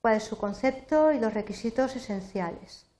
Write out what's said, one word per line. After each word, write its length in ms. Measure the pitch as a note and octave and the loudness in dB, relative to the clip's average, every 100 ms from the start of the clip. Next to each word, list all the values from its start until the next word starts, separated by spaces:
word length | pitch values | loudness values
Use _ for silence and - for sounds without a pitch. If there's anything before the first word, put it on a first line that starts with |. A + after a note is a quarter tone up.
cuál 140 | A#3+ G#3+ | 4 2
es 80 | |
su 120 | - G#3 | 0 -6
concepto 720 | G3+ G3+ C4 C4 - D#4 D#4 | -6 0 0 -2 2 4 6
y 80 | C#4+ | 4
los 160 | A3 G#3 | 0 -2
requisitos 600 | G#3+ F#3+ A3+ A3+ C4 C4 | -6 -6 -4 0 0 -2
esenciales. 920 | - G3 F#3 G3 E3+ - - - _ | -6 -6 -4 -4 -4 -6 -16 -20 _